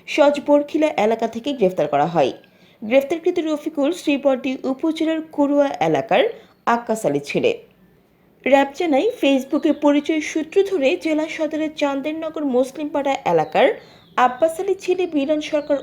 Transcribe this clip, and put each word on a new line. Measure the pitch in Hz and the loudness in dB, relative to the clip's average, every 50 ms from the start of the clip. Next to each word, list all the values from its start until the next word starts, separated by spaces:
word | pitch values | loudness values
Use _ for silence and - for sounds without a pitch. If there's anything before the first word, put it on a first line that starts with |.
| _ - | _ -6
সজবরখিলা | - 311 285 294 294 285 - 294 294 294 294 - - 311 311 294 - | 2 4 4 4 4 2 2 2 2 2 2 0 0 0 0 0 2
এলাকা | - 202 220 226 226 233 226 | 0 0 0 0 0 -2 -4
থেকে | 226 233 - 285 | -6 -6 -6 -6
গ্রেফতার | 277 247 202 185 185 - 147 - | -2 0 0 0 2 0 -2 0
করা | 147 143 147 | 2 0 0
হয়। | 170 165 165 139 117 - - - _ _ _ _ _ _ _ | 2 2 2 0 0 0 -6 -14 _ _ _ _ _ _ _
গ্রেফতারকৃত | 233 208 247 269 269 - 349 320 - 370 349 359 | -4 2 2 2 2 2 -4 -2 -2 -2 -2 -2
রফিকুল | 311 320 302 285 - 311 311 294 269 294 | -2 -2 -4 -4 -6 -6 -4 -2 -2 -2
শ্রীবরদী | 359 - - 311 285 262 240 285 269 240 254 269 262 - - | -2 -2 -2 -2 -2 2 2 0 0 0 -2 -6 -6 -4 -6
উপজেলার | 254 269 262 - 320 311 - 320 320 320 320 320 - | -6 -6 -2 -4 -4 -2 -2 -2 -2 -2 -4 -6 -6
কুরুয়া | - - 285 277 285 285 285 269 - - | -2 0 0 2 4 2 2 0 0 0
এলাকার | 156 165 156 139 135 - 170 214 403 466 - - - _ _ _ _ | 0 0 0 0 0 2 2 2 2 0 -2 -8 -16 _ _ _ _
আক্কাস | - 233 233 233 - 220 220 - | -2 0 0 0 -4 -4 -2 -2
আলী | 151 143 147 | -2 -2 -2
ছেলে। | 143 - - 165 123 113 - - - _ _ _ _ _ _ _ _ _ _ _ _ _ _ _ - | -4 -4 -4 0 0 0 0 -2 -8 _ _ _ _ _ _ _ _ _ _ _ _ _ _ _ 2
র্যাব | 254 269 269 277 277 - | 4 4 4 4 2 -2
জানায়, | - 359 330 269 262 359 453 494 - | -4 -2 0 2 2 2 0 -2 0
Facebook-এ | 330 277 277 262 254 - 320 285 - 311 | 2 2 2 2 0 -2 -4 0 2 0
পরিচয় | 285 294 - 285 285 294 285 - 320 311 | 0 2 2 2 2 2 0 0 -2 -2
সূত্র | 302 - - 320 311 311 - 392 | -4 -4 -6 -6 -6 0 0 0
ধরে | 392 392 392 320 269 262 359 | 0 2 0 0 2 2 0
জেলা | 349 - 320 311 302 311 311 | 0 -2 -2 0 0 -2 -4
সদরের | - - 311 294 320 302 311 302 311 | -4 -4 -4 -4 -2 -4 -4 -4 -2
চান্দেরনগর | - 294 277 277 277 269 302 311 320 320 311 311 320 302 | -2 -2 -2 -2 -2 -4 -6 -6 -6 -8 -8 -6 -4 -4
মুসলিমপাড়া | 277 240 247 269 262 - 320 302 294 320 285 277 277 269 - - | 0 0 0 0 0 -4 -8 -8 -4 -4 -2 -2 -2 -2 -2 -2
এলাকার | 175 170 160 151 - - 185 247 392 466 - - - - - _ _ _ | 0 0 0 0 0 2 2 2 2 2 -2 -10 -20 -20 -20 _ _ _
আব্বাস | - 247 247 240 - 320 320 320 - | 2 2 2 2 0 0 -2 0 -4
আলী | 370 403 370 | -4 -4 -4
ছেলে | - - 370 359 359 359 339 311 | -2 -2 -2 -2 -2 -2 -2 -2
মিলন | 285 269 302 302 302 | -2 0 0 -2 -2
সরকার | 302 - 311 294 285 294 294 269 | -2 -2 -4 -4 -2 -2 -2 0